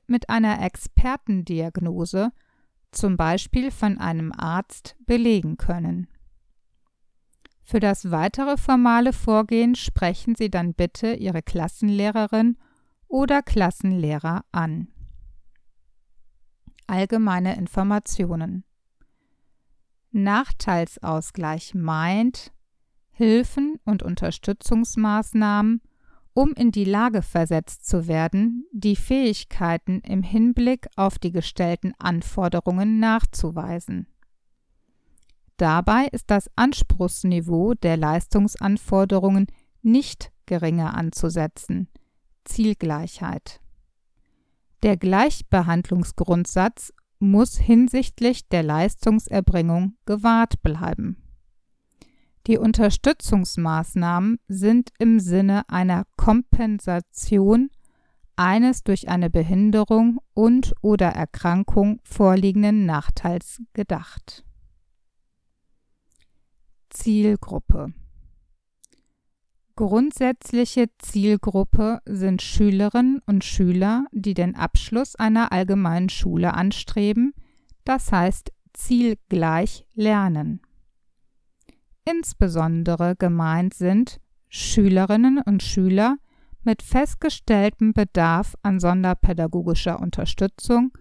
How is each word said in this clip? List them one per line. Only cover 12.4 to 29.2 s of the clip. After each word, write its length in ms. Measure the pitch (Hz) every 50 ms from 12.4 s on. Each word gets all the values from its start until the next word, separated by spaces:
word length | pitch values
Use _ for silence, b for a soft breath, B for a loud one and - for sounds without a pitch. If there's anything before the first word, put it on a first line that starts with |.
| 226 233 233 - _ _ _ _ _ _ _ _ _ _
oder 340 | 330 262 277 - 285 285
Klassenlehrer 1000 | 277 - - 220 190 175 180 - - 190 190 180 160 151 151 147 - 160 170 196 - -
an. 380 | - 175 165 160 156 165 175 - - - - - - - - - - - - - - _ _ - _ _ _ _ _ _ _ _ _ - - - _ _ _ _ _ _ _ - - _ _ -
Allgemeine 680 | 196 180 196 196 - 226 220 208 185 180 180 185 -
Informationen. 1080 | - 180 175 - - 190 196 208 208 - - - - 196 170 170 165 160 175 185 185 190 _ _ _ _ _ _ _ _ _ _ _ _ _ _ _ _ _ _ _ _ _ _ _ _ _ _ _ _ _
Nachteilsausgleich 1600 | - 214 196 196 202 180 175 - - - - - 185 170 170 - - - - 175 160 160 160 - - 190 175 151 156 160 - - -
meint, 760 | 185 165 160 160 156 160 170 190 208 226 254 247 - - - - _ _ _ _ _ _ _ _ _ _ _
Hilfen 680 | _ - 233 220 220 233 247 - - 285 277 294 311 - -
und 180 | - 214 190 -
Unterstützungsmaßnahmen, 1800 | - 175 - 190 165 165 - - - 202 - - - 233 220 233 - - 226 214 214 208 214 220 - - 220 214 208 208 208 208 214 233 233 - _ _ _ _ - - _ _ _ _
um 200 | - 269 320 285
in 180 | - 240 233
die 140 | 208 208 202
Lage 360 | 190 196 202 226 247 220 208
versetzt 640 | 165 - - 170 165 156 165 160 165 - - - - -
zu 200 | - 180 165 165
werden, 580 | 165 160 160 165 - 190 208 233 233 240 277 359 -
die 220 | 208 190 214 202
Fähigkeiten 1080 | - - - 254 269